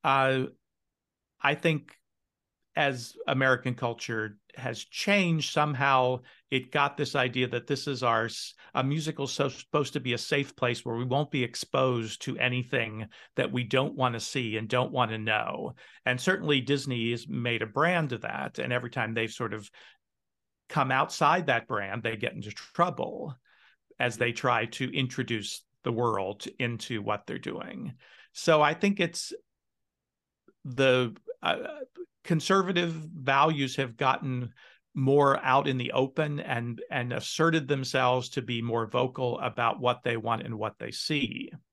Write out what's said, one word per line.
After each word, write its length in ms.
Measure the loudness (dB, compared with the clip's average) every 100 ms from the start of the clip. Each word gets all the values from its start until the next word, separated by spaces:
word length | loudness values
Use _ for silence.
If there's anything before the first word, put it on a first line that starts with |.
Uh, 420 | 4 4 4 2 -2 -8 _ _ _ _ _ _ _ _
I 120 | 2
think 440 | 4 2 0 -4 _ _ _ _ _ _ _ _ 0
as 380 | 0 0 -8 -8 -2
American 460 | 4 4 4 2
culture 600 | -2 -4 -4 -4 -4 -4 -10 _ -10
has 260 | -8 -8
changed, 680 | -10 -4 2 2 4 2 0
somehow 680 | 0 0 2 4 6 4 0 -8 -20 _
it 220 | -4 0
got 240 | 0 0 0
this 180 | -2
idea 320 | 0 0 0 -2
that 220 | -2 -4
this 180 | -4 -4
is 160 | 0
our 220 | 2 2
s-, 300 | 0 -6 -12 -16 -6
a 80 | -2
musical's 500 | 0 -2 -4 -6 -6
so, 160 | -2 -2
supposed 440 | -4 -4 -2 -2
to 80 | -4
be 120 | -4
a 60 | -4
safe 380 | 0 -2 -2 -2
place 280 | -2 -2
where 120 | -4 -4
we 80 |
won't 260 | 0 0 0
be 140 | -2
exposed 760 | -4 -6 -2 2 2 0 -4 -8
to 140 | -8 -2
anything 680 | 0 0 -2 -2 -2 -8 -12 -16 -8 -2
that 160 | -2
we 100 | -2
don't 320 | 2 2 2
wanna 240 | 0 0 0
see 380 | -4 -4 -4 -4
and 120 | 0
don't 220 | 0 0
wanna 280 | 0 0 0
know. 560 | 0 0 0 -6 -8 -12 -20 -4
And 160 | -2 0
certainly 400 | 0 0 2 0
Disney 520 | 2 0 0 -2 -2
has 160 | -4 -4
made 340 | -4 -2 -2
a 40 | -2
brand 460 | 2 2 2 0
of 100 | -4
that. 360 | -6 -6 -6 -6
And 140 | -2
every 180 | -2 -2
time 240 | -4 -2
they've 160 | -2 -4
sort 240 | -4 -6
of 160 | -6 -12 -20 -20 _ _ _ _ _ _ _ _
come 220 | 0 2
outside 560 | 2 0 4 4 4 4
that 220 | 0 0
brand, 340 | -4 -4 -4
they 140 | -4 -2
get 180 | -4
into 160 | -6 -12
trouble 840 | -14 -10 0 0 2 -6 -6 -10 -12 _ _ _ _ _ -2
as 160 | -2 0
they 160 | -2
try 340 | 0 2 2 0
to 260 | -4 -4
introduce 680 | -2 -4 -4 -4 -4 -4 -12 _ _
the 80 | -4
world 540 | 0 2 2 -2 -6 -12 -4
into 440 | -4 -4 -6 -4
what 220 | -2 -4 -4
they're 120 | -8
doing. 560 | -6 -8 -10 -10 -12 -14 -20 -20 -20
So 300 | -2 4 6
I 120 | 6
think 240 | 4 0 2
it's 340 | -2 -2 -10 -14 _ _ _ _ _ _ _ _ _ _ _ _
the, 520 | -10 2 4 6 2 -4 -14 -4
uh, 180 | 0 0 -4 -12 -16 -14 -18 _
conservative 680 | -2 -2 4 2 4 0 0
values 840 | -4 -10 -4 2 6 6 4 -2 -2
have 220 | -4 0
gotten 520 | 0 2 -2 -4 -4 -10 -20 _ _
more 440 | 0 4 8 6 4
out 240 | 4 4 4
in 80 | -2
the 160 | 0
open 480 | 0 0 0 -2 -4
and, 400 | -4 -4 -4 -8 -6
and 220 | -4 -2
asserted 560 | -4 -6 2 4 4 0
themselves 640 | -2 0 2 4 2 0
to 100 | -6
be 220 | -4 -4
more 240 | -2 -2 0
vocal 520 | 0 0 0 -4 -2
about 380 | -4 0 0 2
what 240 | 0 0
they 140 | -2 -2
want 260 | -2 -4
and 160 | -4 -6
what 200 | -6 -6
they 120 | -10
see. 600 | -8 -2 -2 -2 -4 -10 -14 _